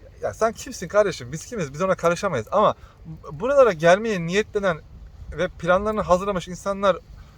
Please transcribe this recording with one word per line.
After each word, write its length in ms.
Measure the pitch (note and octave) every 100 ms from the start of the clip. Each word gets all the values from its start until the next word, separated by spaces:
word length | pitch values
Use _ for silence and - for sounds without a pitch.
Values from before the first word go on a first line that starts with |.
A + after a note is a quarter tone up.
| - -
ya 120 | C#3
sen 180 | - A3+
kimsin 360 | G#3+ C#4 - E3+
kardeşim, 440 | G3+ G#3 - B2
biz 140 | D3+ -
kimiz, 260 | A#3 C#3+
biz 100 | D3
ona 120 | F#3+
karışamayız. 520 | F3 E3+ F3 G3+ C3+ G#2+
Ama 220 | F#3+ F#3+ - - - E3 D#3+ -
buralara 400 | D3 A#3+ C#4+ A#3+
gelmeye 540 | D#3+ E3+ F#3+ A3+ F#3+ E3
niyetlenen 540 | G3 G#3+ G#3 G3 D#3 - - - - -
ve 160 | D3+ F3
planlarını 520 | - E3+ F#3 G#3 G#3+
hazırlamış 480 | D#3+ F3+ G3 F#3 F3+
insanlar 480 | F3 G3 G3 G3 E3 - - -